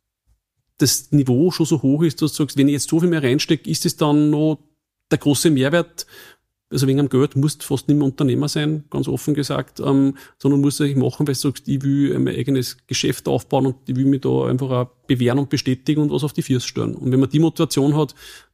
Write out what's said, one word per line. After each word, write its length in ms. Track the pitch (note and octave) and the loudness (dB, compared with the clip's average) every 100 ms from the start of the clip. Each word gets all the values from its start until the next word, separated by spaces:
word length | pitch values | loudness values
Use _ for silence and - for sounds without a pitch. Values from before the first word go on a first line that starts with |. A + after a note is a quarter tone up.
| _ _ _ _ _ _ _ - | _ _ _ _ _ _ _ -2
das 340 | C3+ - - | -2 -2 0
Niveau 380 | D3 C3 B2 F3 | 0 2 2 2
schon 120 | - | 0
so 160 | D#3 D#3 | -2 0
hoch 220 | C3 D3 | 0 0
ist, 180 | E3+ - | 0 0
dass 120 | D#3 | -4
du 100 | - | -2
sagst, 160 | C#3+ C#3 | -4 2
wenn 100 | C3+ | 2
ich 40 | |
jetzt 180 | C#3+ - | 0 0
so 100 | D#3+ | 0
viel 80 | F3 | 2
mehr 140 | D#3+ | 0
reinstecke, 480 | C3 D3 - D#3 - | 2 0 0 -2 -2
ist 160 | D#3+ F3 | -4 -4
es 100 | - | 0
dann 320 | D3+ D3 D3+ | 2 4 2
noch 300 | D3+ D#3 D3+ _ _ _ _ - | 2 0 -2 _ _ _ _ -4
der 80 | D3 | 0
große 320 | D3 C3 E3+ | 2 2 4
Mehrwert? 560 | C#3 C3+ E3+ E3+ - - - - _ _ _ - | 4 2 2 0 -8 -18 -18 -20 _ _ _ -6
Also 160 | C#3+ C3+ | -2 2
wegen 140 | C3+ | 2
am 100 | C#3 | 2
Geld 260 | C3 C#3+ C3+ | 2 2 0
musst 260 | D3 - | -2 -2
du 40 | - | -4
fast 200 | C3+ - | -4 0
nicht 120 | D3 | 2
mehr 80 | C#3 | 2
Unternehmer 420 | - C#3 B2 D3 | 0 0 0 -2
sein, 360 | D#3 D3 D#3 - | -2 -2 -4 -6
ganz 180 | C#3+ C#3 | -6 -4
offen 280 | C3 - | -4 -2
gesagt, 440 | C#3+ C3+ C3+ C3+ - | -2 -2 -4 -6 -6
ähm, 380 | C#3 C#3 C#3 C3+ - _ | 0 2 2 -2 -16 _
sondern 240 | C#3 C#3+ | 0 2
musst 180 | C#3+ - | 2 0
du 40 | |
eigentlich 120 | C#3+ C3 | -2 0
machen, 320 | B2 - D3 | -2 -2 -4
weil 60 | |
du 60 | B2+ | -2
sagst, 280 | C#3+ - - | -4 -4 -6
ich 140 | C#3 | -2
will 360 | C#3 C#3 C#3 B2+ | 0 0 0 0
mein 160 | C3 | -2
eigenes 440 | C3+ B2+ C3+ A#2+ - - | -2 -2 -2 -4 -10 -8
Geschäft 420 | B2 - - - | -4 -2 -4 -2
aufbauen 380 | C3+ - C#3 C3 | -4 0 0 0
und 200 | B2+ - | -4 -6
ich 80 | |
will 120 | B2+ C3+ | -2 0
mich 160 | C3+ | 0
da 240 | C3 C3 B2+ | 0 0 0
einfach 240 | B2+ C3 | -2 -2
auch 200 | B2 B2 _ - | -2 -4 _ -2
bewähren 320 | B2+ A#2+ B2+ | 0 2 0
und 120 | A#2+ | 0
bestätigen 500 | C3+ C3 B2+ - D3+ | -2 -2 -2 -2 0
und 100 | D3 | 0
was 140 | C#3+ | 0
auf 80 | C#3+ | -4
die 80 | - | -4
Füße 260 | - B2+ - | -2 -2 -2
stellen. 280 | B2 A2+ | -6 -6
Und 180 | A#2 B2+ | -4 0
wenn 80 | C3 | 2
man 80 | C3+ | 2
die 120 | D3+ | 2
Motivation 540 | D#3+ - D#3+ D3 C#3 | 2 0 -2 2 2
hat, 200 | D3+ D3 - - - _ | 2 -2 -6 -20 -20 _